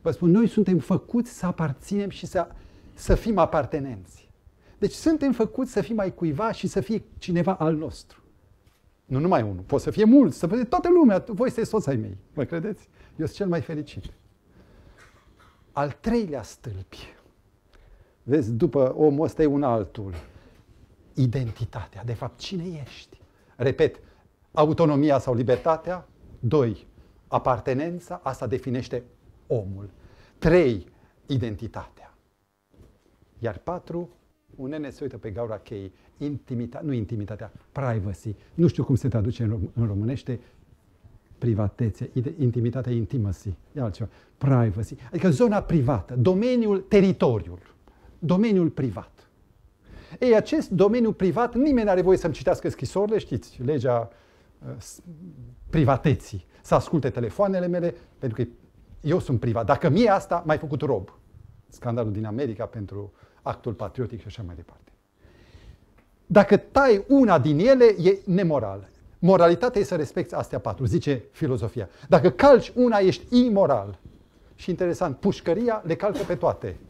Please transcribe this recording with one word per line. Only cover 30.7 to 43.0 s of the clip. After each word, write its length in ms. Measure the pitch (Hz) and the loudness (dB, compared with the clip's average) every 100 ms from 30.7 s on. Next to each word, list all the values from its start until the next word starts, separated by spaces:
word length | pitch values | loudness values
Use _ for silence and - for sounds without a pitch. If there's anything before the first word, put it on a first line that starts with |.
| 104 - _ _ _ - | 0 -8 _ _ _ -6
identitatea. 880 | 135 113 98 110 - 87 _ - _ _ _ _ _ _ _ - _ _ _ _ - | -4 -4 -8 -12 -12 -16 _ -20 _ _ _ _ _ _ _ -20 _ _ _ _ -10
Iar 180 | 113 95 | -8 -8
patru, 520 | - 175 - 170 175 _ _ _ _ - | -10 -10 -8 -10 -10 _ _ _ _ -14
un 140 | 135 | -10
nene 200 | 156 143 | -10 -10
se 140 | - | -10
uită 140 | 143 123 | -12 -10
pe 120 | 113 | -12
gaura 280 | 95 120 107 | -8 -8 -8
cheii, 360 | - 104 95 _ _ _ | -10 -12 -12 _ _ _
intimita-, 640 | 143 139 _ 120 120 135 | -8 -8 _ -8 -6 -8
nu 120 | 160 | -4
intimitatea, 580 | 127 107 113 101 107 104 - _ | -4 -4 -6 -8 -12 -16 -18 _
privacy. 640 | - 131 110 98 95 113 101 _ | -6 -2 -2 -4 -8 -10 -12 _
Nu 140 | - 170 | 2 2
știu 160 | - | 2
cum 120 | 127 123 | 0 0
se 120 | 131 | 0
traduce 360 | 117 101 - | -2 -2 -2
în 60 | 113 | -4
rom-, 200 | 110 92 | -4 -6
în 120 | - 113 | -2 -2
românește, 520 | 101 110 139 - 117 - _ _ _ _ _ - - _ - | -2 -4 -6 -8 -10 -12 _ _ _ _ _ -20 -20 _ -4
privatețe, 720 | 123 107 101 - 117 - 131 | -2 0 -2 -2 -4 -4 -6
ide-, 200 | 131 123 - | -4 -6 0
intimitatea, 520 | 127 120 117 131 120 | -2 0 -2 -4 -4
intimacy, 600 | 120 | -4